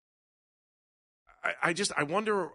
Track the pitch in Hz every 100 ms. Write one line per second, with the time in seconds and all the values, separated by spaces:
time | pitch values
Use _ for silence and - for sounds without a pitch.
0 | _ _ _ _ _ _ _ _ _ _
1 | _ _ _ _ - 147 165 170 202 -
2 | 147 190 220 202 160